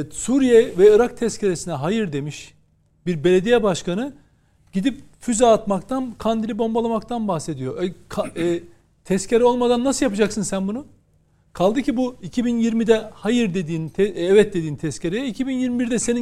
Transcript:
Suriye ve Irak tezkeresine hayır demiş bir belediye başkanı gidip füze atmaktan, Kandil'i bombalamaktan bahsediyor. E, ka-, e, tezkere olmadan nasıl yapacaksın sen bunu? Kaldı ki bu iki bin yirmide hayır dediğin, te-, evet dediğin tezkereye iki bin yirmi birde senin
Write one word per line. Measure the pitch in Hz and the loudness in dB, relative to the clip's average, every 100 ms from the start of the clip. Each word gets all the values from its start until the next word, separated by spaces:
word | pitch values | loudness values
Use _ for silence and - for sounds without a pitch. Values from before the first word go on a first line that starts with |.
| 147 | -2
Suriye | - - 269 254 233 240 175 | -6 0 2 6 6 4 6
ve | 202 214 | 6 8
Irak | 240 240 | 4 0
tezkeresine | 226 - 208 170 180 | -4 -2 -2 -2 -4
hayır | 151 147 226 208 | -4 -2 -2 -2
demiş | 143 147 - - _ _ _ _ _ - | -4 -8 -10 -16 _ _ _ _ _ -6
bir | 170 | -2
belediye | 170 185 190 240 | 2 2 4 2
başkanı | 202 165 - 180 277 - _ _ _ _ _ | 2 -2 -4 -4 -6 -10 _ _ _ _ _
gidip | 190 240 - - _ | -4 -2 -4 -10 _
füze | - 226 240 | -4 2 4
atmaktan, | 220 202 190 - 262 262 208 | 4 2 -4 -4 -6 -6 -6
Kandil'i | 214 226 220 226 | -4 -2 -4 -4
bombalamaktan | 226 226 233 226 220 240 214 | -2 -2 -2 -4 -4 -6 -4
bahsediyor. | 165 156 139 127 - | -4 -6 -8 -8 -4
E, | 185 - - | -6 -6 -10
ka-, | - - 175 170 170 | -8 -6 -4 -2 -4
e, | 170 - _ _ | -8 -20 _ _
tezkere | - 190 - 233 | -4 -4 2 4
olmadan | 240 247 240 240 | 4 4 2 2
nasıl | 262 262 269 | 0 0 0
yapacaksın | 196 202 214 | 2 0 -2
sen | 190 190 190 | -4 -4 -4
bunu? | 226 294 _ _ _ _ _ _ | -6 -10 _ _ _ _ _ _
Kaldı | - 180 226 | 0 2 2
ki | 277 240 | 0 0
bu | 254 247 | -2 -4
iki | 180 - | -8 -2
bin | 240 240 | 0 2
yirmide | 226 226 226 220 214 | 0 2 2 2 0
hayır | - 208 240 226 | -8 -2 0 0
dediğin, | 175 156 165 160 | -2 -4 -4 -4
te-, | - 202 175 | -2 -2 0
evet | 175 196 202 | 4 6 4
dediğin | 190 160 143 | 2 -4 -6
tezkereye | 160 131 170 202 269 | -8 -6 -4 -4 -4
iki | 202 262 | -6 -4
bin | |
yirmi | 254 254 240 | -2 -2 -2
birde | 240 240 | -2 -2
senin | - 240 | -2 -2